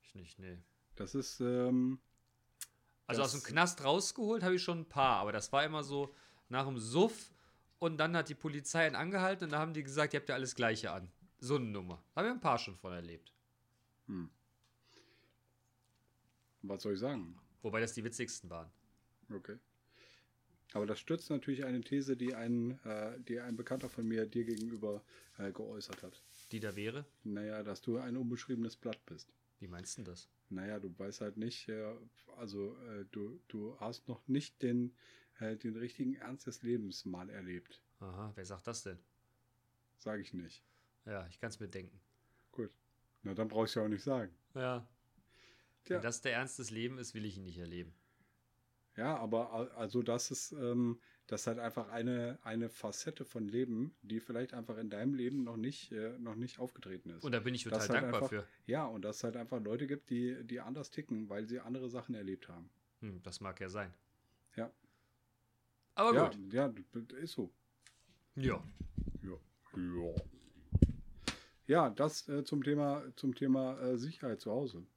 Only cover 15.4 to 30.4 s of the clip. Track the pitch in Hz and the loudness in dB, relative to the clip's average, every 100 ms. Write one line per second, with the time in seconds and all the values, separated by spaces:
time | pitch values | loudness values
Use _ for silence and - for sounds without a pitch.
15.4 | _ _ _ _ _ _ _ _ _ _ | _ _ _ _ _ _ _ _ _ _
16.4 | _ _ 98 98 104 95 123 139 85 87 | _ _ -6 -4 0 0 0 -2 -6 -12
17.4 | - _ 113 107 113 110 113 117 117 - | -20 _ -2 0 0 0 -4 -2 -4 -4
18.4 | 87 85 82 - _ _ _ _ - 101 | -8 -10 -10 -16 _ _ _ _ -10 -10
19.4 | - 113 _ _ _ - - - _ _ | -8 -14 _ _ _ -20 -20 -20 _ _
20.4 | _ _ _ 104 104 107 - 165 - 143 | _ _ _ 0 2 0 0 -2 0 -2
21.4 | - 131 135 127 - 139 135 127 123 120 | 0 -2 0 0 2 0 2 2 2 0
22.4 | 117 120 117 131 113 107 107 123 123 120 | 2 2 2 -2 -4 -4 -4 -6 -4 -4
23.4 | 120 113 123 131 131 - 113 113 107 120 | -2 -4 -2 -2 -2 -2 0 2 2 2
24.4 | 113 113 113 117 104 104 - - - - | 2 0 -2 -2 -2 -2 -6 -20 -20 -6
25.4 | 101 92 107 107 - 95 92 - - - | -6 -4 -8 -8 -10 -10 -12 -16 -20 -20
26.4 | - 113 104 98 104 123 143 _ 110 104 | -8 -4 -4 -2 -4 -4 -8 _ -8 -4
27.4 | 107 107 104 101 - 117 127 123 120 120 | -4 -4 -4 -6 0 -2 0 -4 -2 -4
28.4 | - 123 117 - 117 113 - - - _ | -4 -2 -2 -4 -6 -6 -8 -14 -16 _
29.4 | _ _ 98 87 92 - 95 90 - _ | _ _ -10 -10 -8 -8 -10 -12 -16 _